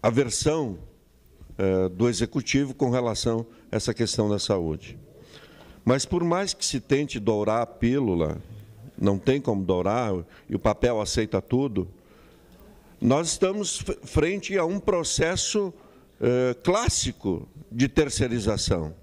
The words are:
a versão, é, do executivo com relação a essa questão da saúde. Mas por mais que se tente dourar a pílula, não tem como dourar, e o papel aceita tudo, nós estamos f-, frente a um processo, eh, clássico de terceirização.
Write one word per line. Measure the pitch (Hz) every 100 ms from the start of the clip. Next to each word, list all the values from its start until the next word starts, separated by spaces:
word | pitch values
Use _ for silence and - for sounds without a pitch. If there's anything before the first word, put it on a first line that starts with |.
a | -
versão, | 117 127 - 151 160 135 90 - _ _ _ _ - - -
é, | 98 95 92
do | 90 117
executivo | 101 117 143 - 139 139 127
com | 131
relação | 123 120 104 120 113 117 - -
a | 107
essa | -
questão | 110 113 - 107
da | 104
saúde. | - 101 82 78 - - - - - - - - - -
Mas | - 131 -
por | 175
mais | 170 175 196
que | -
se | - 135
tente | - 139 147 123
dourar | 104 107 104 110
a | 117
pílula, | - 117 135 123 85 78 80 - - - - - -
não | 98 98
tem | 110 139
como | 127 101
dourar, | 92 92 90 113 117 92 85 - -
e |
o | 101
papel | 110 104 123 113
aceita | 101 - 107 95
tudo, | - 123 139 98 90 - - - - - - - - - - -
nós | - 139 165
estamos | - 190 202 196 -
f-, | - -
frente | 135 165 156 196 - 190
a |
um | 165 196
processo, | - 185 160 - 160 185 - 214 196 - - - - _
eh, | 117 123 127 120
clássico | - 196 240 - - 113 101 85 - - -
de | 117 135
terceirização. | - 147 - 127 120 104 104 - 90 78 85